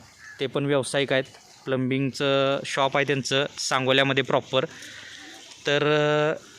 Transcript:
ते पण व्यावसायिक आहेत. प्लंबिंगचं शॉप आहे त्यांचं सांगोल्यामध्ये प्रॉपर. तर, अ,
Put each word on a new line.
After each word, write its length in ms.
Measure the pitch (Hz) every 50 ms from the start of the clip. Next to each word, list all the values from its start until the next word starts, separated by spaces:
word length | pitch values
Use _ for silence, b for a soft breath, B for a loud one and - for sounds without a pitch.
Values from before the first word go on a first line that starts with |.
| - - - - - - - -
ते 60 | 139
पण 180 | 127 - 147 143
व्यावसायिक 480 | 139 143 139 120 - - 143 139 120
आहेत. 120 | 139 131 131 - - - - - - - -
प्लंबिंगचं 960 | 135 131 131 131 127 135 135 139 131 123 - 147 139 139 135 135 135 139 139 -
शॉप 300 | - - 143 135 135 -
आहे 100 | 143 139
त्यांचं 400 | 131 143 135 127 - 139 135 143 - - -
सांगोल्यामध्ये 680 | - - 143 131 131 127 131 131 139 139 135 135 131
प्रॉपर. 400 | - 143 131 - - 135 131 - B B B B B B B B B B B B B B B B B - - -
तर, 160 | 143 143 147
अ, 520 | 147 147 151 151 147 147 151 151 151 156 - - B B B